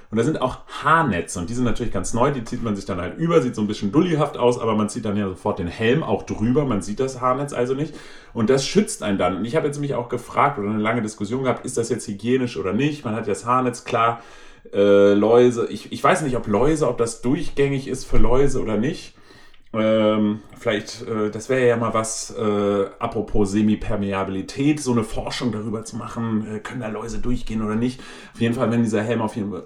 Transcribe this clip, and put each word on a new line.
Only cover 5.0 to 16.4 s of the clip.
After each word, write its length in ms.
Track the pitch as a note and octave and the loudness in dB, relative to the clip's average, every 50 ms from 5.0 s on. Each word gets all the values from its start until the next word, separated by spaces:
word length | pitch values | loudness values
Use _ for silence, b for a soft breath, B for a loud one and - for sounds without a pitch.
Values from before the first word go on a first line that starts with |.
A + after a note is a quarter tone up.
| A2 | -6
dann 120 | G#2 G2 | -4 -2
ja 120 | G#2+ G2+ F#2+ | -2 -2 -4
sofort 300 | F#2 - - G#2 G2 - | -6 -4 -4 -4 -2 -2
den 80 | F2 | -4
Helm 380 | E2+ - - A2+ A#2 C3 D#3+ D3+ | -6 -4 0 2 2 2 2 2
auch 180 | - G2+ - | -2 -4 -4
drüber, 420 | - - G2 F2 G#2+ A#2+ B2+ D3+ C#3+ | -4 -6 -4 -2 0 2 2 2 2
man 180 | C3 A2 G2 | 2 -2 -2
sieht 180 | - G#2+ G#2 C3 | -2 -4 -4 -2
das 200 | C3 C3 C3 A#2+ | -4 -4 -4 -2
Haarnetz 320 | B2+ B2+ B2+ C3+ C#3+ C#3 | 0 0 0 0 -2 -6
also 220 | - A#2+ A#2+ B2+ C3 | -4 -4 -2 -2 -2
nicht 200 | C#3 D#3+ D#3 - B B B B B B B | -2 -4 -6 -6 B B B B B B B
und 160 | B A#2 A2 A#2 | B -2 2 2
das 160 | C3 C#3 - | 2 2 2
schützt 380 | - - G3+ G#3+ - - - | 2 2 2 2 0 -4 -6
einen 160 | G#2+ G#2 G2 - | -4 -2 0 0
dann. 180 | F2+ F2+ F#2+ | 0 0 0
Und 80 | E2+ A2 | -2 -4
ich 120 | A#2+ D3+ | -2 -2
habe 100 | D#3+ D3+ | 0 0
jetzt 140 | C#3+ C#3+ D3 | -2 -4 -4
mich 140 | C#3+ C#3 - | -4 -4 -4
auch 140 | A#2+ A#2+ - | -4 -4 -4
gefragt 500 | - - - - - - C3+ D3 C#3 G#2 | -6 -8 -8 -4 0 0 0 0 0 -2
oder 120 | G2 G#2 | -4 -2
eine 100 | A2 G#2+ | -2 0
lange 220 | G#2+ A2+ A#2+ A#2+ | 0 0 0 0
Diskussion 400 | G#2+ G#2+ - - G#2 G2 B2 C3+ | -2 -4 -6 -6 -6 -4 -2 -2
gehabt, 240 | C3+ B2 A2+ - - | 0 -2 -2 -2 -4
ist 100 | B2+ - | -6 -2
das 140 | A#2 A2+ - | -2 -2 -2
jetzt 160 | A#2+ G#2 - | -2 -4 -4
hygienisch 500 | - G2+ F#2+ G#2+ A#2+ B2+ C3 B2 A#2 - | -8 -8 -6 -2 0 0 2 0 -2 -4
oder 160 | - - - | -4 -4 -2
nicht? 320 | G#2 A#2 C#3 D#3 C#3+ - - | 0 0 0 0 -2 -4 -6
Man 100 | A2+ G#2+ | -6 -4
hat 120 | A#2 G#2 | -4 -2
ja 60 | G#2 | -4
das 120 | G2 - - | -4 -4 -2
Haarnetz, 400 | A#2+ B2+ C3 B2+ B2 A#2+ - - | 0 0 2 2 0 -4 -6 -8
klar, 380 | - B2+ A2+ - A#2 A#2+ B B B B B B B B B B - | -2 0 2 2 2 0 B B B B B B B B B B -6
äh, 420 | - G2+ G2+ G2+ G2+ G2+ G2+ G2+ G2+ | 0 2 6 6 8 8 8 6 6
Läuse, 520 | G#2 G#2 A2 A#2 B2 B2 B2 A#2 A#2 G#2 | 6 6 6 8 8 8 6 4 2 -4
ich, 260 | - G#2+ G#2 - - | -4 -6 -10 -10 -10
ich 100 | - A#2+ | -8 0
weiß 200 | - C#3+ F#3+ - | 2 2 4 4
nicht, 140 | D#3 C3 A#2+ | 2 -2 -2
ob 100 | A2+ | -2